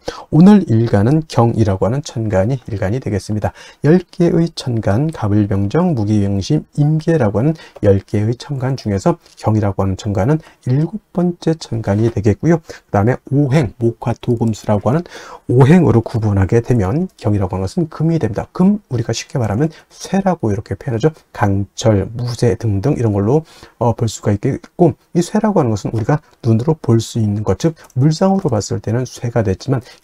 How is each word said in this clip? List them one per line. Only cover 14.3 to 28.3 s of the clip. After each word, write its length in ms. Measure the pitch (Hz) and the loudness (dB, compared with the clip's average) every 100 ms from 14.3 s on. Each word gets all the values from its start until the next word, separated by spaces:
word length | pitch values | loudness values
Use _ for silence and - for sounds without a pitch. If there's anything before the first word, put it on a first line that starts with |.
| 117 113 107 - 107 107 | -2 -2 -4 -2 -2 0
하는 100 | 147 175 - - - - | -2 -4 -14 -20 -16 0
오행으로 540 | 127 131 185 135 113 | 4 6 6 6 2
구분하게 600 | - 117 107 101 92 117 | 0 -2 0 2 2 2
되면 460 | 120 123 92 135 185 _ | 2 0 0 -2 -4 _
경이라고 380 | - 104 98 92 | -2 -2 -2 -4
하는 80 | |
것은 260 | 95 - 160 | -4 -4 -4
금이 300 | - 160 165 | -2 0 0
됩니다. 260 | 123 101 - | -2 -4 -8
금, 260 | - 185 208 - | 0 2 2 -2
우리가 220 | 120 117 | -6 -4
쉽게 280 | 117 - - | -6 -6 -4
말하면 300 | 110 101 160 - _ | -2 0 -2 -4 _
쇠라고 600 | - - 196 190 175 113 | -18 -4 -2 0 -2 -2
이렇게 240 | 101 - - | -4 -6 -8
표현하죠. 340 | - 117 156 156 _ | -6 -2 -2 -4 _
강철, 800 | - 104 98 101 - 113 104 95 | -4 -2 -2 -4 -2 0 0 0
무쇠 400 | 117 120 - 120 | -6 -8 -2 -2
등등 400 | 95 110 98 135 147 | 0 -2 -2 -2 0
이런 100 | 113 | 0
걸로, 320 | 101 101 151 160 - - - | 0 2 0 -2 -18 -18 -4
어, 160 | 120 | -2
볼 160 | 110 117 | 0 -4
수가 240 | - - | -4 -2
있겠고, 600 | 101 127 127 - - 175 - _ | -2 -2 -4 -6 2 2 2 _
이 80 | 175 | -4
쇠라고 400 | 175 214 220 190 | -2 0 0 0
하는 80 | 127 | 0
것은 220 | 107 135 | -2 -4
우리가 260 | 113 107 151 _ _ | -4 -2 -2 _ _
눈으로 320 | 120 113 131 156 | 0 0 2 -2
볼 180 | - 117 | 2 0
수 200 | - - | 0 -2
있는 220 | 107 104 | -2 -2
것, 140 | 104 95 | -2 -2
즉 180 | 165 165 - | -2 -4 -8
물상으로 560 | - 147 156 190 | 0 0 2 2